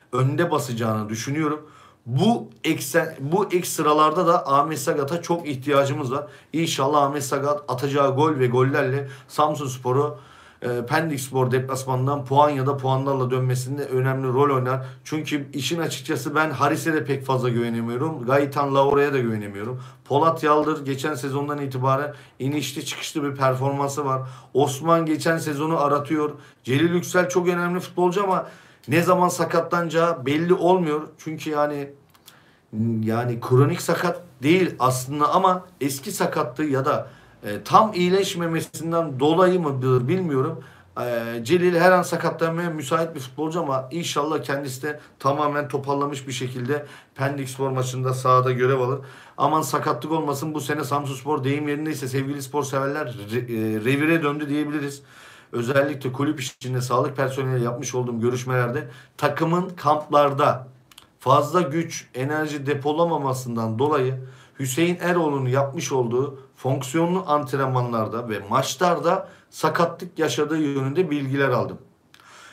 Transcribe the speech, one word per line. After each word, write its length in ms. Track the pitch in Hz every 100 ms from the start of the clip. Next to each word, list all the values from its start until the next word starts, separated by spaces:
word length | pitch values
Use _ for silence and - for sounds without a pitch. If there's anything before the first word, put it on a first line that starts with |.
| _
önde 380 | 123 131 151 165
basacağını 580 | 151 127 117 113 110 104
düşünüyorum. 520 | 110 139 147 151 151 - - - _ 117
Bu 440 | 135 214 233 - -
eksen, 520 | 156 143 - 165 160 -
bu 260 | 139 190 196
ekstralarda 760 | 180 - - 151 151 160 180 170
da 260 | 175 135
Ahmet 260 | 139 151 143
Sagat'a 440 | 165 147 135 -
çok 260 | - 170 147
ihtiyacımız 640 | 135 139 139 135 151 123
var. 140 | 143 143 - -
İnşallah 500 | 156 165 - 135 147
Ahmet 220 | 139 147
Sagat 400 | 131 139 143 147 -
atacağı 460 | 127 139 143 139
gol 240 | 123 156 143
ve 80 | 123
gollerle 640 | 123 135 147 135 139 - - -
Samsunspor'u, 920 | - 151 131 135 - 127 131 147 - - - - -
e, 240 | 120 123 113
Pendikspor 640 | 156 165 135 - 131 123
deplasmanından 760 | 127 127 131 131 127 135 143
puan 260 | 131 139 147
ya 160 | 139 131
da 100 | 135
puanlarla 540 | 131 131 139 135 127
dönmesinde 540 | 127 127 127 127 143
önemli 420 | 123 127 131 131 131
rol 260 | 127 147
oynar. 320 | 131 123 127 - -
Çünkü 440 | - 156 139 147 131
işin 260 | - 131 170
açıkçası 560 | 147 - - 139 151
ben 160 | 147 156
Haris'e 440 | 135 147 160 165
de 100 | 156
pek 200 | 131 131
fazla 240 | - 131 123
güvenemiyorum. 800 | 117 117 117 117 123 160 151 120
Gaetan 480 | 139 143 147 139
Laura'ya 380 | 139 139 143 143
da 60 | 139
güvenemiyorum. 640 | 117 107 101 98 113 127 - -
Polat 380 | - 139 165 160
Yaldır 420 | 151 151 151 143
geçen 300 | 139 131 156
sezondan 440 | 143 139 139 143 147
itibaren 560 | 139 127 131 135 - - - -
inişli 460 | 131 147 135 160
çıkışlı 380 | - - - 156
bir 140 | 143 135
performansı 680 | 131 127 139 139 139 143
var. 180 | 139 131 - - -
Osman 520 | 127 143 120 165 165 160
geçen 320 | 147 170 165
sezonu 420 | 160 139 156 160
aratıyor. 500 | 143 143 127 156 147 147 - _
Celil 300 | - 131 -
Yüksel 340 | 175 - 180 175
çok 200 | 185 175
önemli 320 | 175 175 180
futbolcu 440 | - 180 180 175
ama 220 | 196 180 - - - _ -
ne 140 | 160
zaman 260 | 170 180 175
sakatlanacağı 960 | 175 165 165 165 175 165 160 170 139 127
belli 280 | 151 175
olmuyor. 480 | 185 175 185 160 151 151 -
Çünkü 320 | 160 156 156
yani, 400 | 147 147 143 139 - _ _ - - _ _ _ 110 117 110
yani 400 | 110 117 123 120
kronik 400 | - 127 170 175
sakat 420 | - - 175 - - -
değil 320 | 131 185 156 -
aslında 560 | 127 127 131 147 147
ama 300 | 180 190 180 - -
eski 320 | 185 - 214
sakatlığı 520 | - 170 165 147 -
ya 200 | 151 131
da 220 | 143 117 - - - -
E, 180 | 107 101
tam 280 | - 190 220
iyileşmemesinden 1300 | 175 180 190 190 175 170 165 156 - 165 165 165 123
dolayı 400 | 151 165 185 185
mıdır 480 | 151 131 131 127 123
bilmiyorum. 520 | 185 170 135 156 165 - - _ 113
E, 400 | 120 117 117 117
Celil 320 | 113 175 180
her 180 | 170 180
an 100 | 180
sakatlanmaya 680 | 175 165 165 160 165 165 175
müsait 440 | 156 135 165 165
bir 60 | 156
futbolcu 400 | 127 143 156 170
ama 280 | 147 131 -
inşallah 520 | 170 - 151 151 147
kendisi 400 | 131 139 143 127
de 180 | 151 147 - -
tamamen 500 | 139 143 147 147 135
toparlamış 600 | 135 139 139 143 139 135
bir 40 |
şekilde 540 | 127 127 131 123 147 - - -
Pendikspor 560 | - 139 143 131 - 135
maçında 440 | 131 123 127 127
sahada 380 | 127 131 127 127
görev 280 | 123 127 135
alır. 180 | 123 135 - - - -
Aman 240 | 139 156
sakatlık 500 | - 147 147 135 151
olmasın, 420 | 160 147 131 160
bu 60 | 151
sene 240 | 131 151
Samsunspor 600 | 135 143 135 131 139 151
deyim 240 | 131 147 147
yerindeyse 400 | 147 156 135 131
sevgili 340 | 135 135 143
spor 220 | 131 147
severler 420 | 135 139 139 151 131
re-, 320 | 104 104 120
e, 460 | 127 113 110 107
revire 380 | 117 139 151 165
döndü 260 | 147 147 147
diyebiliriz. 540 | 147 147 151 139 131 - - - - -
Özellikle 600 | 120 117 139 147 135 131
kulüp 280 | 127 147 147
içinde 400 | - - 123 127
sağlık 360 | 127 123 147 131
personeliyle 480 | 131 139 131 127
yapmış 300 | 120 120 131
olduğum 260 | 127 120 113
görüşmelerde 680 | 120 127 127 127 117 151 - - - -
takımın 540 | 147 143 160 180 185 -
kamplarda 920 | 147 151 - 147 143 135 135 - - - _ - - _
fazla 420 | 127 143 143 175
güç, 460 | 165 165 - - -
enerji 520 | 123 135 151 151 147 135
depolamamasından 1120 | 135 143 156 170 151 135 127 127 113 113 110
dolayı 420 | 147 147 127 131 - - - -
Hüseyin 400 | 135 165 175 170
Eroğlu'nun 480 | 170 175 151 139 127
yapmış 440 | 135 135 165 -
olduğu 460 | 135 113 123 143 - - -
fonksiyonlu 680 | 131 131 - 160 170 185 180
antrenmanlarda 1040 | 147 131 139 131 127 123 117 98 113 117
ve 100 | 101 101
maçlarda 800 | 127 - - 180 160 160 190 - - _
sakatlık 680 | - 156 160 170 170 180 -
yaşadığı 400 | 156 - 147 160
yönünde 520 | 143 139 131 151 175
bilgiler 380 | 147 135 139 135
aldım. 300 | 120 95 90 - _ _ - - - -